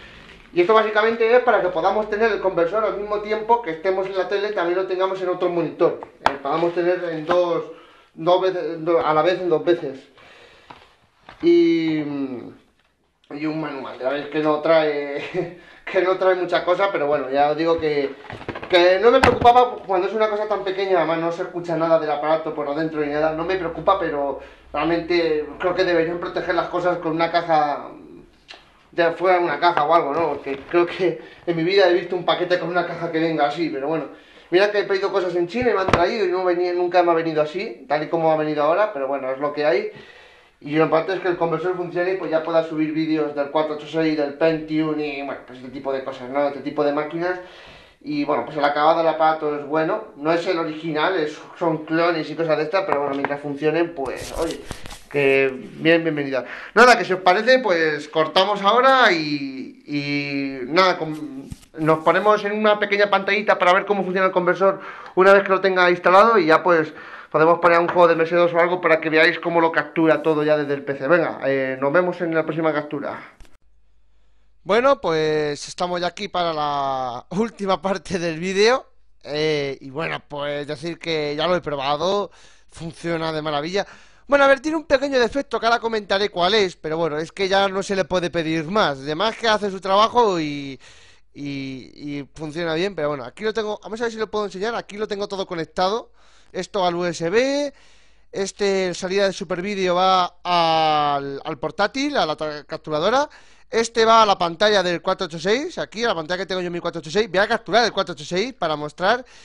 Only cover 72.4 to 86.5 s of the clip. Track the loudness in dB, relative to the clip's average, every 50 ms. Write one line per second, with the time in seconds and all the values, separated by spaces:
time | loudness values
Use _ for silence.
72.4 | -2 -2 -2 -2 0 0 0 -2 -4 -6 -8 -8 -6 -8 -10 -10 -14 -18 -20 -20
73.4 | -20 -20 -20 -20 _ -20 -20 _ _ -20 -20 -20 _ _ _ -20 -20 _ _ _
74.4 | _ _ _ _ -4 0 2 4 4 4 2 2 0 -2 0 0 0 0 0 0
75.4 | 0 -2 -4 -8 -10 -12 -8 -6 -4 -4 -2 -2 -4 -4 -6 -6 -10 -6 -4 -2
76.4 | -2 -2 -2 -2 -2 -2 -2 -2 -2 -2 -4 -4 -6 -6 -8 -10 -10 -6 -4 -2
77.4 | -2 -4 -4 -6 -2 -2 -2 -2 0 -4 -4 -4 -6 -6 -6 -4 -4 -4 -4 -4
78.4 | -4 -2 2 4 4 4 4 2 -2 _ _ -20 -20 -20 -20 -20 -12 -8 -4 -2
79.4 | -2 0 -2 -2 -4 -6 -8 -10 -12 -14 -10 -8 -6 -6 -6 -8 -10 -12 -10 -8
80.4 | -6 -6 -6 -6 -6 -8 -10 -8 -8 -10 -10 -8 -6 -4 -4 -2 -2 -2 -2 -2
81.4 | 0 0 0 0 -2 -4 -6 -4 -2 -2 -2 0 0 0 0 0 -2 -4 -10 -18
82.4 | -20 -20 -20 -20 -20 -20 -18 -14 -14 -14 -12 -8 -6 -4 -4 -2 -2 -4 -4 -4
83.4 | -4 -2 -4 -4 -4 -2 -4 -4 -4 -6 -10 -20 -20 -20 -20 _ _ 2 4 6
84.4 | 6 6 4 4 2 -4 -4 -4 -2 2 0 2 2 2 0 2 0 0 0 -4
85.4 | -6 -4 -4 -2 0 0 0 0 0 -2 -4 -4 -4 -2 -2 0 -2 -2 -2 0
86.4 | 0 2